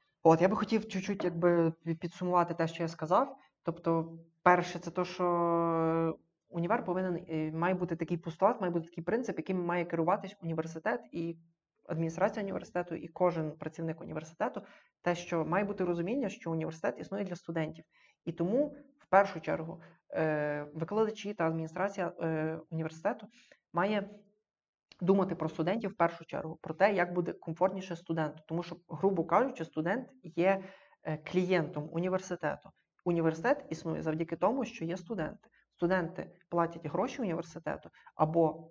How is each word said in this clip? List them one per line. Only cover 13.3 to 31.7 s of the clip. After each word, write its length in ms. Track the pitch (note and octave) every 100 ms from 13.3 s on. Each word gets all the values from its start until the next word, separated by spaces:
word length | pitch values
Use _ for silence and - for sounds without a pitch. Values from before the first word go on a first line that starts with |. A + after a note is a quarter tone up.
| E3 D#3
працівник 480 | D3+ D#3 - E3 D#3+
університету, 640 | - D#3 D#3 - A#3 G#3 - - _ _
те, 120 | F3
що 300 | F3 - E3+
має 200 | D#3 F3+
бути 200 | G3+ G3+
розуміння, 440 | F3+ E3+ F3 C4+ G#3+
що 220 | - E3+
університет 480 | E3 D#3+ D#3+ - -
існує 240 | - G3
для 120 | F#3+ E3+
студентів. 480 | - E3 D#3 E3 - _ _ _
І 80 | -
тому, 440 | D#3+ F3 A#3+ D4 - - _
в 80 | _
першу 340 | G3 G3 E3
чергу, 400 | - D#3+ D#3+ E3 - _ _
е, 560 | - D#3+ D3+ D3 D3 D3
викладачі 600 | D3+ D#3+ G#3 G#3+ G#3+ G3
та 120 | G#3 E3
адміністрація, 680 | E3 D#3+ D#3+ G3+ G3 E3+ -
е, 380 | E3 D#3+ D#3 E3 -
університету 560 | D#3+ D#3+ D#3+ G3 B3 - - - - _
має 380 | E3 G3 G#3 - - - _ _ _ _ _ _ -
думати 340 | F3+ F#3+ F#3
про 140 | E3 D#3
студентів 420 | - E3 A3+ G3+
в 60 | -
першу 280 | E3+ -
чергу, 340 | - - D#3+ D#3+
про 120 | -
те, 200 | D#3+ G3+
як 180 | G3 F3
буде 180 | F3+ F3
комфортніше 640 | E3 - D#3+ G3 G3 F#3 E3+
студенту. 460 | - E3 D3+ - -
Тому 140 | E3
що, 140 | E3+ E3+ -
грубо 360 | D3 G3 F#3
кажучи, 400 | D#3+ F#3 C4 -
студент 440 | D#3+ - E3 A#3 - -
є, 400 | E3+ E3+ F3+ G3 F#3+ - - _
е, 120 | - D3+
клієнтом 720 | - F3+ F3+ F3+ D3+